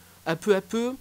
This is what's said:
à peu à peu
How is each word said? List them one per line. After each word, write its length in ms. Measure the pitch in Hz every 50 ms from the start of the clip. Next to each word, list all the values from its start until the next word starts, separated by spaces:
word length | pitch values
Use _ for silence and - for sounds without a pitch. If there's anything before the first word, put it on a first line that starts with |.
| - - - - -
à 100 | 156 165
peu 200 | 160 - 214 196
à 60 | 190
peu 340 | 190 190 - 226 233 247 262 -